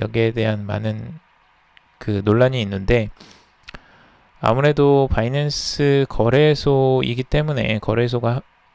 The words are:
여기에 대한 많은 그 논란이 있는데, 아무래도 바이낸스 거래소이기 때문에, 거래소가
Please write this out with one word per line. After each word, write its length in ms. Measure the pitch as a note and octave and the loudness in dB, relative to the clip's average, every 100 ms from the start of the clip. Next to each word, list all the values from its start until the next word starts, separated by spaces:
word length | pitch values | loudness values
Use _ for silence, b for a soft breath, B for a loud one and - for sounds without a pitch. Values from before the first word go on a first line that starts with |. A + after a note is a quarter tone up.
여기에 300 | A2 A#2 A2+ | -4 0 0
대한 340 | A2+ A2 G#2+ G2+ | 0 -2 -4 -4
많은 540 | G#2 A2 A2 A2+ D#3+ _ _ _ _ _ _ _ - | -6 -4 -6 -10 -16 _ _ _ _ _ _ _ -12
그 240 | - G2+ | -4 -2
논란이 380 | G#2 A2+ B2+ C3 | 2 4 4 2
있는데, 480 | G2+ G2 F#2+ A#2+ G#2+ - B B B B - B B B B B B - | -4 -4 0 0 0 -10 B B B B -20 B B B B B B -4
아무래도 680 | A2 B2 D3 D3 C#3+ C#3 C3+ | 0 2 2 4 4 4 2
바이낸스 960 | - A#2 C#3 D3 - - - C#3+ C#3 C3+ | 0 0 -2 -4 -4 -6 -2 2 2 0
거래소이기 1160 | - A2+ C3 D3+ D3 C#3+ C#3 C3 C3 C3 A#2+ | 0 2 4 4 2 0 2 2 0 -2 -4
때문에, 560 | C3 D3+ D3+ C#3 A#2 G#2+ | -2 -2 -2 -2 -2 -4
거래소가 640 | - A2 A#2+ A#2+ A#2 A#2+ - _ _ | -2 -2 0 -2 -2 -4 -8 _ _